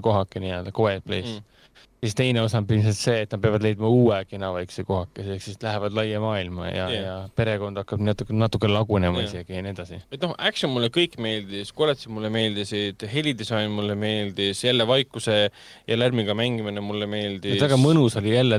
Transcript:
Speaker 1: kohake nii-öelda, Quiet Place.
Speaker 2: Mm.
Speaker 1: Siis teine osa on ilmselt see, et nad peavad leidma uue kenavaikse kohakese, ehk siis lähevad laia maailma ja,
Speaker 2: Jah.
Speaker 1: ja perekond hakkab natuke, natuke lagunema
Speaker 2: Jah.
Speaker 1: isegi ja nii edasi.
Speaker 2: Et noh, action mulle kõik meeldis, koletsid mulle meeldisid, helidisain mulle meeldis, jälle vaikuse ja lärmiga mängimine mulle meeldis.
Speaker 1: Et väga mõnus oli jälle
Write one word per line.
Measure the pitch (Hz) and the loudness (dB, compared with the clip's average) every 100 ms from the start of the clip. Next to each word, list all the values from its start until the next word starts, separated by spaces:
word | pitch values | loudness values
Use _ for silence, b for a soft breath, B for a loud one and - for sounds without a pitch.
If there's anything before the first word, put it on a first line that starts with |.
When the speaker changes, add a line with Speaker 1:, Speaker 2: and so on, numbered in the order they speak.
Speaker 1:
kohake | 113 101 95 104 | 2 2 0 -4
nii-öelda, | 92 90 90 - | -6 -6 -4 0
Quiet | 107 98 - | 2 2 -4
Place. | 95 120 107 | -6 -4 -8
Speaker 2:
Mm. | - b b b b _ | -14 b b b b _
Speaker 1:
Siis | 113 117 | -4 0
teine | 127 117 | 2 2
osa | 113 113 | 2 0
on | 101 | 2
ilmselt | 107 110 104 | 4 4 2
see, | - 117 | 2 0
et | 104 | 0
nad | 101 | 0
peavad | 110 107 | 2 2
leidma | 107 101 110 | 2 2 4
uue | 123 117 98 95 | 6 6 4 -2
kenavaikse | 101 95 90 90 - | -6 -4 -4 -6 -6
kohakese, | 92 98 90 - 98 95 | -2 -2 -2 -8 -8 -8
ehk | |
siis | - 98 | -8 -8
lähevad | 110 104 101 | -4 -2 -2
laia | 107 110 104 | -2 -2 -2
maailma | 110 104 90 87 87 | -2 -2 -4 -6 -6
ja, | 92 92 | -4 -4
Speaker 2:
Jah. | 110 | -4
Speaker 1:
ja | 98 92 98 - | -6 -8 -8 -2
perekond | 110 104 101 101 | -2 -2 -4 -8
hakkab | 95 101 | -6 -2
natuke, | 104 101 95 | 0 -2 -2
natuke | 110 110 101 107 | 0 0 2 2
lagunema | 104 107 101 90 87 | 2 2 2 2 0
Speaker 2:
Jah. | 104 | -2
Speaker 1:
isegi | 90 85 | -8 -10
ja | 92 | -8
nii | 98 | -8
edasi. | 92 90 90 - | -10 -12 -14 -14
Speaker 2:
Et | 139 | -6
noh, | 175 - | -6 -2
action | 185 - 160 | -4 -2 0
mulle | 127 117 | 0 0
kõik | 170 170 - | 0 -2 -2
meeldis, | 113 110 98 101 101 - | -4 -4 -6 -10 -8 -2
koletsid | 151 139 113 | 0 0 -6
mulle | 107 107 | -6 -2
meeldisid, | 110 110 101 101 104 104 98 104 | 0 0 0 -4 -4 -4 -6 -6
helidisain | 135 151 117 104 110 107 | -4 -2 -2 -2 -2 0
mulle | 104 104 | -2 -2
meeldis, | 101 107 107 101 92 98 98 123 | -2 -2 -2 -2 -2 -2 0 0
jälle | 123 113 | 2 4
vaikuse | 135 131 117 113 104 101 | 2 0 -4 0 2 2
ja | - - - - 113 | 0 -20 -12 -2 2
lärmiga | 127 120 104 | 2 2 0
mängimine | 104 123 117 104 104 | 0 0 -2 -4 -6
mulle | 101 104 104 | -4 -4 -4
meeldis. | 104 104 98 101 | -4 -4 -4 -2
Speaker 1:
Et | 101 143 | 2 4
väga | 131 | 6
mõnus | 139 165 120 110 | 6 6 4 2
oli | 101 | 2
jälle | 120 127 | 2 4